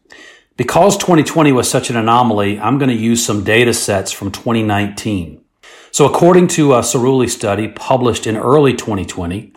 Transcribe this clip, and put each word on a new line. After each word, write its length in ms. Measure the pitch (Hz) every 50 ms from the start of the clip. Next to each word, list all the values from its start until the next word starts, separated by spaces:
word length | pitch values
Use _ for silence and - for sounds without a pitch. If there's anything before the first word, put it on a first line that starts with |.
| _ _ - - - - - _ _ _ _ -
Because 380 | 123 - - 170 175 202 202
twenty 280 | - - - 180 156 143
twenty 280 | - - 175 156 147
was 160 | 135 123 113 -
such 220 | - 131 - -
an 60 | 123
anomaly, 640 | 117 110 113 117 123 123 117 110 104 101 101 104 101
I'm 180 | 104 110 131 143
gonna 160 | 139 131 123
use 320 | 110 107 117 117 117 -
some 180 | - 110 104 95
data 300 | 101 107 113 123 120 110
sets 380 | - - - 104 95 95 -
from 200 | - - 101 95
twenty 300 | 95 - - 120 117 117
nineteen. 800 | 107 104 104 101 104 101 101 - - 113 104 92 85 78 71 - _ _ _ _ _ - - - - _ -
So 120 | - 151
according 420 | 131 - - 175 170 180 180 180 175
to 220 | - - 151 143 135
a 40 | 117
Cerulli 500 | 113 - - 135 117 131 135 131 123 117
study 380 | - - - 104 101 101 110 104
published 580 | - - - - 131 131 123 123 110 - -
in 120 | 117 107 -
early 360 | - 120 135 156 147 135 131
twenty 320 | 117 - - 107 98 90
twenty, 460 | - - - 90 85 87 104 - - _